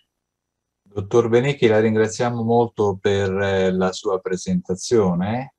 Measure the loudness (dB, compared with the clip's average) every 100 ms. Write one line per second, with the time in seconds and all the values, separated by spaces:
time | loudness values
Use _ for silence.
0 | _ _ _ _ _ _ _ _ _ -10
1 | 0 2 4 2 2 2 2 4 2 2
2 | 0 -2 -4 -2 0 2 0 0 -2 0
3 | -2 0 0 -2 0 0 0 0 -2 -2
4 | -4 -4 -4 -6 -2 -4 -4 -6 0 0
5 | 2 0 -2 -6 -8